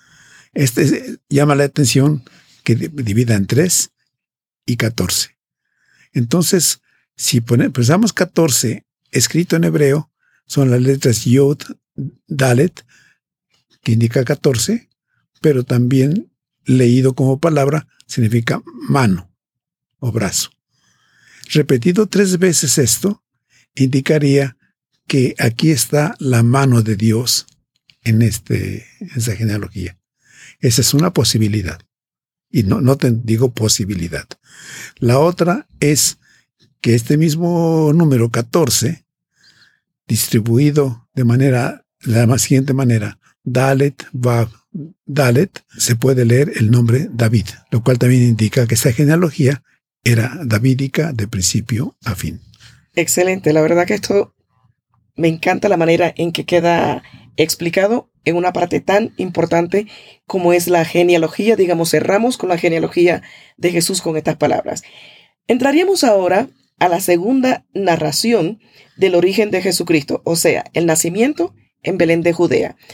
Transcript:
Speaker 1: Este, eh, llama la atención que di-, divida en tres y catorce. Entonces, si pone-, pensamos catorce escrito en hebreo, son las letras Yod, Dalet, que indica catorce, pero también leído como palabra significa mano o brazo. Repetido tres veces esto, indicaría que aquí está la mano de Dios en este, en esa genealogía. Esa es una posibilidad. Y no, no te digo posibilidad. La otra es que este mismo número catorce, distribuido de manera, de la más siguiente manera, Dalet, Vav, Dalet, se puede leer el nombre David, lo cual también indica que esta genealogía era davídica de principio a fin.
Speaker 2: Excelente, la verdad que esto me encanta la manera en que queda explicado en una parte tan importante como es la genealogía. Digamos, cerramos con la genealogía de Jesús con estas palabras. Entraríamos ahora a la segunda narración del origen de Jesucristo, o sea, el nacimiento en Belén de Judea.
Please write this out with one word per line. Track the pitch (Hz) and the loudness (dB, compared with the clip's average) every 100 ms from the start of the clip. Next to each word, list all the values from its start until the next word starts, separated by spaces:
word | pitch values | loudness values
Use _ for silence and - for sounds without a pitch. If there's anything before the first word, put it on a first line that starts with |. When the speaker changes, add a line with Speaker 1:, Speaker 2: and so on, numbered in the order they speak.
| _ _ - - _ - | _ _ -20 -20 _ -2
Speaker 1:
Este, | 135 - | -2 2
eh, | 147 - 262 - - | 0 0 -6 -16 -4
llama | 143 147 | 0 2
la | 139 143 | 2 0
atención | - 135 135 139 147 - _ _ _ | 0 0 2 2 0 -8 _ _ _
que | - 120 | -2 -2
di-, | 165 | -2
divida | 147 113 104 120 104 | -6 -2 0 2 0
en | 98 | 0
tres | 117 180 - - _ _ _ _ _ _ _ - | 0 0 0 -4 _ _ _ _ _ _ _ -6
y | 120 | -4
catorce. | 135 117 90 - - _ _ _ _ _ _ _ _ | -2 -2 -4 -4 -8 _ _ _ _ _ _ _ _
Entonces, | 131 117 160 160 190 - - _ _ _ - | -4 -2 0 0 0 0 -4 _ _ _ -10
si | - 120 | -2 -2
pone-, | 117 120 262 | 0 0 0
pensamos | - 120 175 226 | 0 2 2 0
catorce | - 180 - 165 123 117 107 _ _ _ | -2 -2 0 0 0 -2 -6 _ _ _
escrito | 135 - 156 180 165 | -4 -2 -2 0 0
en | 170 | 0
hebreo, | 160 143 143 - _ _ _ - | 2 2 0 -4 _ _ _ -6
son | - 131 | 0 2
las | 123 | 2
letras | 127 135 139 110 - | 2 0 0 0 2
Yod, | 127 139 147 - - _ - 139 - - | 4 4 0 -8 -20 _ -12 -12 -12 -10
Dalet, | 143 135 120 170 - - _ _ _ _ _ _ _ _ _ | -2 0 2 0 -4 -20 _ _ _ _ _ _ _ _ _
que | - | -2
indica | 113 117 135 | 0 0 0
catorce, | 123 147 156 120 - 233 - _ _ _ _ _ | -2 0 0 0 -2 -4 -6 _ _ _ _ _
pero | 156 131 | 0 0
también | 123 123 123 135 135 180 339 _ _ _ | 0 0 2 2 2 -2 -6 _ _ _
leído | - 131 123 123 131 | 0 2 4 4 2
como | 127 135 135 | 2 0 0
palabra | 165 147 139 151 - _ - | 0 0 0 -2 -6 _ -10
significa | - 110 117 117 - - - - | -2 0 0 -2 -6 -8 -10 -2
mano | 139 120 87 - _ _ _ _ _ _ - | 0 2 0 -6 _ _ _ _ _ _ -10
o | 127 | -6
brazo. | 113 98 - - _ _ _ _ _ _ _ _ _ - | -4 -4 -6 -8 _ _ _ _ _ _ _ _ _ -4
Repetido | 151 147 127 143 180 214 | -2 2 0 2 0 0
tres | 185 202 180 | 0 0 2
veces | 185 165 127 - | 0 0 0 0
esto, | 120 - 196 208 _ _ _ _ _ - | 0 0 -2 -4 _ _ _ _ _ -2
indicaría | 131 135 135 156 143 139 135 - _ _ _ _ - | 0 0 0 0 2 2 0 -8 _ _ _ _ -4
que | 143 127 - | 0 0 0
aquí | 123 113 160 | -4 0 0
está | 143 - 151 147 - | 0 0 -2 -2 -4
la | 135 120 | -2 2
mano | 117 135 139 120 | 2 2 2 2
de | 110 101 | 2 0
Dios | 110 110 123 - - _ _ _ _ _ | 0 0 -2 -4 -6 _ _ _ _ _
en | 117 110 | 0 2
este, | 117 87 - 110 95 98 - - | 2 -2 -6 -6 -6 -10 -14 -18
en | 185 135 | -10 -6
esa | 117 98 | -6 -4
genealogía. | 110 104 92 98 90 - _ _ _ - - - | -4 -4 -8 -10 -12 -14 _ _ _ -20 -20 -4
Esa | 131 117 | -2 0
es | 117 | 2
una | 143 180 | 2 0
posibilidad. | - 113 117 107 107 87 - _ _ _ _ _ _ _ | 0 0 0 0 -2 -6 -10 _ _ _ _ _ _ _
Y | 147 | -2
no, | 98 - | 0 0
no | 123 147 | 0 2
te | 131 | 0
digo | 113 113 113 127 | 0 -2 0 0
posibilidad. | - 110 - 98 95 85 - - - _ - - - - - | -2 -2 -2 -4 -6 -8 -10 -14 -20 _ -20 -20 -20 -18 -4
La | 120 127 | 0 2
otra | 165 180 175 214 - - | 2 2 -2 -2 -6 -2
es | 147 147 - - _ _ _ _ _ _ | 0 0 -2 -6 _ _ _ _ _ _
que | 123 117 | 0 0
este | 117 147 | 2 0
mismo | 160 156 170 170 165 160 151 | 0 0 -2 0 0 2 2
número | 156 160 131 117 | 4 4 2 0
catorce, | 117 113 175 143 - 120 165 _ _ _ _ _ _ _ _ _ _ - | -2 -2 0 0 0 -4 -6 _ _ _ _ _ _ _ _ _ _ -6
distribuido | 113 - 117 110 117 147 147 139 117 _ | -4 -2 -2 2 2 2 2 -2 -4 _
de | - 120 | -2 2
manera, | 123 135 123 117 - _ _ | 2 2 2 -2 -8 _ _
de | - | -2
la | 113 117 | 2 4
más | 131 | 2
siguiente | - 135 139 | 2 0 2
manera, | 131 127 113 104 - _ _ | 0 2 0 -2 -10 _ _
Dalet, | - 123 135 135 143 - - | -6 0 0 2 0 -4 -12
Vav, | 127 123 117 113 - _ 175 156 _ - | -4 0 0 -2 -6 _ -16 -16 _ -8
Dalet, | 143 127 123 190 - _ - | 0 2 2 0 -4 _ -6
se | - 117 | -2 0
puede | 127 131 120 | 2 2 4
leer | 123 147 - | 2 2 0
el | 107 | 2
nombre | 120 117 127 196 | 4 2 0 -2
David, | 120 113 113 - - - | -2 0 0 -2 -10 -6
lo | 120 | -2
cual | 117 127 | 0 2
también | 123 127 | 4 4
indica | 120 107 107 - 117 | 4 2 0 0 0
que | 113 | 0
esta | 143 | 0
genealogía | 117 147 165 175 - 135 143 _ _ _ _ | 2 2 2 0 0 -2 -2 _ _ _ _
era | 123 117 117 190 | 0 0 0 -4
davídica | 135 107 131 131 135 - 147 | -4 0 2 0 -2 -4 -4
de | 123 104 | -4 -6
principio | 98 90 110 - 107 - - - | -4 -2 -4 -4 -6 -6 -8 -8
a | 90 | -6
fin. | 80 - - _ - _ _ - | -8 -10 -18 _ -20 _ _ -4
Speaker 2:
Excelente, | 160 - 185 190 156 | -2 0 0 0 0
la | 156 | 2
verdad | 156 170 180 | 2 2 0
que | 208 | -2
esto | - 202 - _ _ _ _ _ _ _ _ - | -2 -2 -2 _ _ _ _ _ _ _ _ -4
me | 165 | -2
encanta | 165 185 185 208 | -2 -2 0 0
la | 175 | 2
manera | 165 170 170 - | 2 2 0 -2
en | 170 | -6
que | 170 160 | -6 -2
queda | 175 170 170 - - - - - - | 0 2 0 0 -4 -10 -20 -8 -2
explicado | 160 - 170 180 196 240 - _ | -2 -2 -4 0 0 -2 -6 _
en | - 170 | -4 -2
una | 180 | -2
parte | 180 180 175 | -2 -2 -4
tan | - 202 226 - | 0 0 0 -6
importante | 185 170 165 170 175 190 214 - - _ - | -8 -4 -2 0 0 -4 -4 -12 -20 _ -8
como | 190 175 | -2 2
es | 175 175 | 2 2
la | 175 | 0
genealogía. | 165 180 175 175 160 - 208 214 | 0 0 2 2 0 -2 0 2
Digamos, | 180 170 165 | 2 0 0
cerramos | 156 - 196 233 254 | 0 2 0 0 -2
con | 185 | -2
la | 170 | -2
genealogía | 175 165 160 - 175 165 - - - _ | 0 -2 -2 2 2 0 -6 -20 -20 _
de | 170 | -2
Jesús | 175 165 185 | -2 -2 -4
con | 170 156 | -4 -4
estas | 156 156 | -4 -2
palabras. | 151 - - - - - - - _ _ - | -2 -2 -4 -10 -12 -20 -20 -20 _ _ -4
Entraríamos | 247 269 294 370 381 | 0 2 2 2 2
ahora | 262 202 180 190 262 _ _ - | 2 2 2 0 -2 _ _ -2
a | 180 | -2
la | 170 | 0
segunda | 185 175 190 262 254 - _ | 0 0 0 0 0 -2 _
narración | 196 190 160 151 147 226 233 165 220 _ _ _ - | -4 -2 0 -2 -2 0 0 0 -6 _ _ _ -2
del | 190 175 | 0 2
origen | 180 196 208 | 2 2 0
de | 190 | -2
Jesucristo, | 190 175 170 160 - 131 - | -2 -4 0 -2 -2 -6 -4
o | 165 | 0
sea, | 170 95 - | 0 0 -4
el | - 170 | -2 0
nacimiento | 156 170 185 254 302 339 _ _ _ | 0 -2 0 -2 -2 -6 _ _ _
en | - 185 | -6 0
Belén | 165 165 | 2 2
de | 165 | 0
Judea. | 170 170 - - - - | 0 0 0 -2 -10 -20